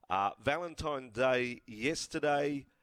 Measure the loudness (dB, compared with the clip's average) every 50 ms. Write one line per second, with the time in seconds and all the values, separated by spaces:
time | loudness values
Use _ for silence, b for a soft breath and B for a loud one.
0 | b -2 0 0 0 0 -2 -2 -2 -2 0 0 -2 -6 -8 -6 -4 -2 -4 -4
1 | -6 -6 0 2 4 4 4 4 2 0 -4 -8 -12 -14 -8 -2 -2 -2 -2 -2
2 | -4 -6 -4 0 2 2 2 2 2 0 -2 -4 -8 -12 _ _